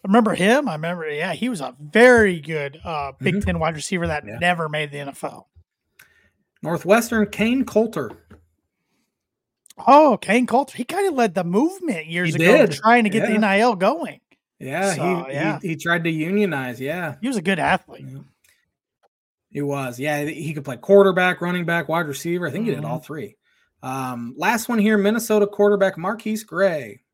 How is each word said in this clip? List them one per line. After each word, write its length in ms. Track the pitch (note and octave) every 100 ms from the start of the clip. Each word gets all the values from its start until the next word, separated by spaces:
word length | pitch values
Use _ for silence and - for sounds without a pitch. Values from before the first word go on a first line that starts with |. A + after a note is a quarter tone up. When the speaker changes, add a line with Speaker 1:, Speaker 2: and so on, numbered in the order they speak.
| F#3+
Speaker 1:
Remember 280 | A3+ G#3+
him? 340 | E3+ F#3+ C4 C#4
I 40 |
remember, 360 | D#3 E3 F3+ D#3
yeah, 220 | D3 F3+
he 160 | D#3+ B3
was 120 | G3
a 140 | C3 C3+
very 600 | D3 G#3+ B3 A#3+ G#3 F3
good, 400 | D3 D#3 C#3 D3+
uh, 280 | F3+ D3+ C#3 C3+
Big 140 | C3+
Speaker 2:
Mm-hmm. 60 | F#3+
Speaker 1:
Ten 180 | F#3+ E3+
wide 180 | D#3+ D#3
receiver 300 | - F#3 E3+
that 180 | D3+ B2
Speaker 2:
Yeah. 120 | A2+
Speaker 1:
never 300 | F3 F3 D#3
made 220 | D3+ D3
the 60 | C#3+
N 80 | C#3
F 160 | -
L. 240 | C#3+ B2 _ _ _ _ _ _ _ _ _ _ _ _
Speaker 2:
Northwestern, 640 | D#3 E3+ E3+ A3 A#3 A3+ G#3
Kane 340 | - A3 C4
Coulter. 460 | - G#3+ A3+ F3 A2+ - _ - _ _ _ _ _ _ _ _ _ _ _ _ _ - -
Speaker 1:
Oh, 300 | C#4+ D4+ A3
Kane 260 | - A3+ B3
Coulter. 300 | A#3+ C#4 -
He 80 |
kinda 260 | B3 F4 G4
led 240 | C4+ A3+
the 100 | E3+
movement 640 | E3+ F#3+ D#4+ F#4+ F4 E3+ D#3
years 280 | E3+ F3
Speaker 2:
He 80 | C#3+
Speaker 1:
ago 240 | E3+ D4 G#3+
Speaker 2:
did. 60 |
Speaker 1:
trying 320 | C#3+ A3 A#3+
to 60 | G#3+
get 120 | A3 G#3
the 40 |
Speaker 2:
Yeah. 60 | G#3+
Speaker 1:
N 80 |
I 160 | G#3+ G3
L 140 | A#3+ F#3+
going. 440 | F#3+ D#4+ B3+ - _ _ _ _
Speaker 2:
Yeah, 320 | C3 D3+ G3
he, 40 | E3
Speaker 1:
So, 300 | C#3+ F3 C3+
yeah. 300 | C#3 - -
Speaker 2:
he, 80 | -
he 80 | D#3+
tried 280 | E3+ E3+
to 60 | E3
unionize, 680 | D#3+ D#3+ G3+ G3+ C#3+ B2+ B2
yeah. 360 | C3+ F3 E3+ -
Speaker 1:
He 80 | A#3+
was 80 | A#3
a 60 |
good 160 | E3 F3+
athlete. 480 | C#3+ F#3 _ - C3+
Speaker 2:
Yeah. 120 | C3+ C#3 _ _ _ _ _ _ _ _ _ _ _ _
He 100 | C#3
was. 380 | C#3+ C#3 C3 A#2
Yeah, 240 | D3 D3
he 300 | D3 D3 D#3+
could 100 | D3+
play 120 | C#3 B2+
quarterback, 600 | - G3+ G3 F3+ F3+ F3+
running 240 | F3 F3+ E3+
back, 220 | E3+ E3
wide 200 | E3 D#3
receiver. 380 | C3+ E3+ F3 E3+
I 40 |
think 140 | D#3 A3+
he 80 |
did 100 | D3
all 120 | D3+ D#3
Speaker 1:
Mm-hmm. 60 |
Speaker 2:
three. 320 | - D3+ G#2 _ _ _ _ _
Um, 520 | C3+ C3+ C3 A#2+ A#2+ C#3
last 320 | F3+ A#3 A3+
one 100 | A3+
here, 180 | G#3 G#3+
Minnesota 500 | G3 A3+ A3+ G#3+ G3+
quarterback 520 | - G#3 G3+ F#3+ F3
Marquise 440 | F3+ A3+ A3 G#3+
Gray. 580 | - E3 G3 D#3 A2+ - _